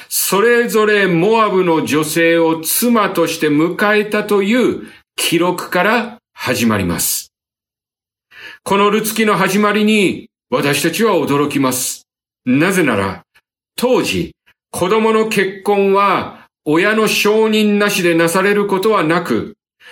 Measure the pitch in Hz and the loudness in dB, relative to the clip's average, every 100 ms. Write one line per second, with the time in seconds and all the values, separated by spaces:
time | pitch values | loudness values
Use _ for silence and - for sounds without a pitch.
0 | - - - 190 226 240 233 220 214 208 | -10 -6 -2 0 2 2 0 0 2 2
1 | 190 170 185 226 214 190 185 160 123 139 | 2 2 2 2 2 2 2 0 0 -2
2 | 156 165 165 165 165 160 160 - 233 233 | -2 0 2 4 2 0 -2 -2 2 2
3 | 196 - 160 - 156 147 165 180 208 208 | 0 0 -2 -2 0 2 0 0 0 0
4 | 208 214 208 202 196 247 196 - - - | 0 -4 0 0 2 2 0 -2 -10 -20
5 | _ - - 165 180 180 - 180 190 233 | _ -8 0 2 2 -2 -4 -2 0 0
6 | 220 - _ _ - 117 117 107 90 82 | -2 -12 _ _ -6 0 0 0 -2 -2
7 | - - - _ _ _ _ _ _ _ | -4 -6 -10 _ _ _ _ _ _ _
8 | _ _ _ - - - - 196 208 214 | _ _ _ -20 -20 -16 -4 0 2 0
9 | 220 - 220 190 190 202 208 202 208 214 | -2 -2 0 0 0 0 0 2 2 2
10 | 180 110 - _ _ 127 143 139 170 165 | 2 -2 -10 _ _ -2 0 0 -2 0
11 | 220 185 135 143 147 139 135 127 - - | 0 0 0 0 0 0 -2 -2 -6 -10
12 | _ _ _ _ - 131 170 185 156 110 | _ _ _ _ -2 0 2 0 0 0
13 | 98 92 _ _ _ _ _ - 247 233 | -2 -6 _ _ _ _ _ -4 0 0
14 | 135 185 82 - _ _ _ - 180 220 | 0 -4 -6 -10 _ _ _ -6 0 0
15 | 220 220 220 202 190 - - 202 196 196 | 2 0 0 -2 -4 -4 -2 0 2 2
16 | 202 165 113 - - _ - 156 202 214 | 2 0 -4 -12 -20 _ -2 0 2 2
17 | 214 - 202 214 220 214 214 202 208 202 | 0 0 0 2 2 2 2 2 2 0
18 | 175 165 170 185 190 208 202 190 208 208 | 0 2 2 0 0 0 0 0 0 0
19 | 160 170 175 110 - - _ _ - | 0 -2 -2 -4 -4 -14 _ _ -20